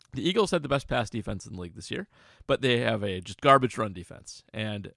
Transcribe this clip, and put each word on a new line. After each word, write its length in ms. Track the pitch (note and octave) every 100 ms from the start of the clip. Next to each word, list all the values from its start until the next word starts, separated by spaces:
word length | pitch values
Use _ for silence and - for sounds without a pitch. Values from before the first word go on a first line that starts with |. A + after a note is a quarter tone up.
| _
the 140 | C#3 E3+
Eagles 220 | G#3+ G3
had 120 | F3
the 60 | C#3
best 200 | C#3 -
pass 200 | B2+ A2+
defense 380 | A#2 G2+ G2+ -
in 80 |
the 60 | F2+
league 140 | F2
this 160 | - -
year, 160 | D#3 G3+ _ - - -
but 140 | C#3
they 200 | C3 A#2+
have 220 | A#2 G#2+
a 200 | G2+ F#2
just 180 | F2 -
garbage 380 | C#3 C#3 B2+ -
run 160 | G#2+
defense. 480 | F2+ - - - - -
And, 400 | G#2+ G#2+ G#2 F#2+